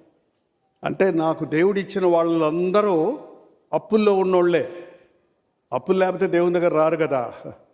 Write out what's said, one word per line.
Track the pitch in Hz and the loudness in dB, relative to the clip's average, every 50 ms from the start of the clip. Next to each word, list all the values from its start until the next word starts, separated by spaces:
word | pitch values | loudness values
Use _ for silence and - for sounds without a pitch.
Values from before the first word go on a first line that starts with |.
| _ _ _ _ _ _ _ _ _ _ _ _ _ _ _ _ - | _ _ _ _ _ _ _ _ _ _ _ _ _ _ _ _ -8
అంటే, | - 143 - 190 196 | -6 -2 0 0 0
నాకు | 170 165 160 160 156 - 160 | 0 0 0 -2 -2 -4 -4
దేవుడిచ్చిన | 131 143 156 175 196 202 196 190 190 - 202 185 | -4 0 0 2 2 0 -2 -4 -6 -4 -2 2
వాళ్ళందరూ | 180 170 165 165 170 165 165 160 151 156 170 180 185 180 208 208 208 185 160 156 202 277 - - - - - - _ _ _ _ _ | 2 2 2 2 2 0 0 0 0 0 -2 -2 0 2 2 2 2 2 0 0 -2 -4 -6 -10 -18 -20 -20 -20 _ _ _ _ _
అప్పుల్లో | - 156 - - 214 220 214 208 202 | -6 -6 -2 0 0 2 4 4 2
ఉన్నోళ్ళే. | 190 190 185 190 180 175 175 175 156 123 - - - - - - - _ _ _ _ _ _ _ _ _ _ _ _ _ _ | 2 2 2 2 2 2 2 2 0 -2 -4 -10 -14 -18 -20 -20 -20 _ _ _ _ _ _ _ _ _ _ _ _ _ _
అప్పులు | 123 127 - - 190 185 | -8 -4 -2 -2 0 0
లేకపోతే | 190 185 180 175 190 | 0 0 0 -2 -2
దేవుని | 180 165 170 175 175 175 | 0 0 0 2 0 0
దగ్గర | 180 170 175 151 | 0 0 0 2
రారు | 156 156 160 165 | 2 2 2 0
కదా. | 156 160 151 143 131 120 113 - - - 143 117 - _ _ | 0 -2 -2 -2 -4 -4 -6 -10 -14 -16 -18 -18 -18 _ _